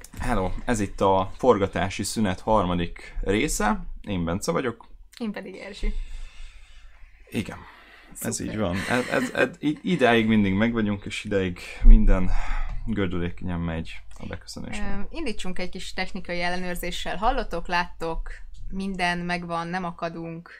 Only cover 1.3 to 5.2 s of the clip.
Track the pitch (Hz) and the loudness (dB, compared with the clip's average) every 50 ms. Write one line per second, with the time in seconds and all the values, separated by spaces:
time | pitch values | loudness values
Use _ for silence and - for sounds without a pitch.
1.3 | - - 135 127 110 98 98 87 - 87 92 95 - - 98 - - 117 107 92 | -4 2 4 4 6 6 4 0 0 -2 -2 -2 -4 -4 -6 -4 -2 0 0 0
2.3 | 92 - - 113 110 104 90 90 87 87 85 - - - - - - - - 95 | -2 -2 0 2 2 2 2 2 0 0 -2 -4 -6 -10 -14 -10 -6 -4 -2 0
3.3 | 98 110 143 156 - - 208 208 214 185 170 - - - - - 95 175 170 - | 0 0 0 -2 -2 0 0 0 0 -2 -4 -8 -10 -10 -6 -6 -4 -2 -2 -2
4.3 | 87 - - 170 170 160 131 117 - - - - - - - - - - | -4 -4 -2 -2 -2 -2 -2 -4 -6 -8 -14 -20 -20 -20 -20 -18 -12 -10